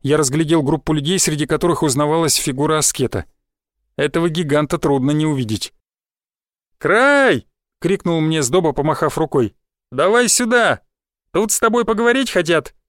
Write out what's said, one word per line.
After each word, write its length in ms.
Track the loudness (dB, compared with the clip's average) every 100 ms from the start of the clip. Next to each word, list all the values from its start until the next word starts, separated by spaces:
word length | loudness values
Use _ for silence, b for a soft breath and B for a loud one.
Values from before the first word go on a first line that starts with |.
Я 160 | 0 0
разглядел 460 | 2 0 0 0
группу 300 | 0 -2 -2
людей, 260 | -2 0 -2
среди 280 | -2 -2 -2
которых 360 | 0 0 0
узнавалась 520 | 0 0 0 0 0
фигура 440 | -2 -4 -2 0 0
аскета. 480 | -2 -2 -4 -4 -8 _ _ _ _ _ _ -4
Этого 340 | -2 0 -2
гиганта 480 | -2 0 0 0 -2
трудно 340 | 0 0 2
не 140 | 0 0
увидеть. 480 | -2 -4 -6 -6 _ _ _ _ _ _ _ _ _ _ _
«Край!» — 680 | -2 2 4 4 2 0 -4 _ _ _
крикнул 400 | -2 -2 -2 0
мне 220 | 0 0
Сдоба, 300 | 0 0 0
помахав 460 | -2 -2 0 -2 -2
рукой. 360 | 0 0 0 _ _ _ _
«Давай 360 | -2 2 2 2
сюда! 520 | 0 0 2 2 0 _ _ _ _ _
Тут 220 | -2 -2
с 80 | 0
тобой 240 | 0 2
поговорить 460 | 0 0 2 2 0
хотят!» 440 | -2 2 0 0 _